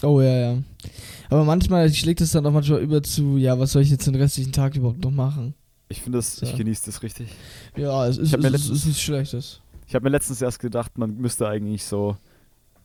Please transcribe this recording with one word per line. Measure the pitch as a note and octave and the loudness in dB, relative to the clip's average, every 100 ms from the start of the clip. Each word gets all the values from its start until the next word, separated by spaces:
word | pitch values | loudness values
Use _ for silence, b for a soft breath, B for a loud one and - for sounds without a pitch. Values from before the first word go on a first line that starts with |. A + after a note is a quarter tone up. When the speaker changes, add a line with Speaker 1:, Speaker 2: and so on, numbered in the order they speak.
Speaker 1:
Oh, | C#3+ C#3+ | 2 4
ja, | C3 B2+ A#2+ | 4 4 0
ja. | B2+ C#3 - B B B B B | -2 -6 -14 B B B B B
Aber | D3 | 2
manchmal | D3+ F3+ F#3 F3+ D#3+ | 4 4 4 4 4
schlägt | D3 D#3+ E3+ | 4 0 0
es | D#3+ | 2
dann | E3 D3 | 2 2
auch | |
manchmal | D3+ D3 D3 | 2 2 2
über | D3+ D3+ | 2 0
zu, | C#3+ - C#3+ C#3 | 0 -2 0 2
„Ja, | C3 B2+ | 2 2
was | C3+ | 2
soll | C#3+ | 4
ich | C#3+ | 4
jetzt | C3+ C#3 | 4 2
den | |
restlichen | C3 C#3 - C3+ | 2 2 0 -2
Tag | C#3+ C3+ | 0 0
überhaupt | C#3+ B2 C3+ | 0 -2 -2
noch | C3 | -2
machen?“ | C#3 C3 D3 A#2+ - _ _ - | 0 -2 -2 -6 -10 _ _ -16
Speaker 2:
Ich | - | -12
find | B2 | -4
das, | B2 A#2 - | -4 -4 -6
Speaker 1:
So. | B2 | -6
Speaker 2:
ich | A#2+ | -4
genieß | A2 G#2+ | -4 -4
das | - - | -8 -10
richtig. | A2+ - A#2 - B B B - | -12 -12 -14 -16 B B B -8
Speaker 1:
Ja, | C#3+ C3+ B2 | -4 0 0
es | B2+ | 0
Speaker 2:
Ich | |
Speaker 1:
ist, | D#3 | 0
Speaker 2:
hab | - | 2
mir | C#3 | 2
Speaker 1:
es | |
ist, | C#3 | 2
Speaker 2:
letztens | D3 C#3+ | 0 -2
Speaker 1:
es | |
ist | D#3 | 0
nichts | C#3 | -2
Schlechtes. | - C#3 C#3+ D#3 - - _ - - | -2 -4 -4 -6 -10 -16 _ -20 -6
Speaker 2:
Ich | |
hab | - | -2
mir | C3 | 2
letztens | C#3 - B2 | 0 -2 -4
erst | B2+ - | -4 -4
gedacht, | A#2+ A#2+ A#2 - | -6 -6 -6 -4
man | A2 G#2+ | -4 -2
müsste | A#2+ - G#2+ | -4 -2 -4
eigentlich | G#2+ G#2 G#2 | -4 -4 -6
so, | - G2+ G2+ G2+ b b b b _ _ | -4 -2 -2 -4 b b b b _ _